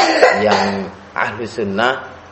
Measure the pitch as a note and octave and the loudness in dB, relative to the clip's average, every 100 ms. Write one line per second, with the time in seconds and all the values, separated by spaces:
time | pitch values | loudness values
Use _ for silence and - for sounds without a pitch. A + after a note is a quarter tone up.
0 | - D#4+ - G#2 G#2+ - G2 G2 F#2 - | 2 4 4 4 2 2 0 -2 -6 -12
1 | - - - G#2+ A2+ - G2 G2 B2 C#3+ | -10 -4 -4 -6 -8 -6 -4 0 0 0
2 | - - - | -8 -18 -20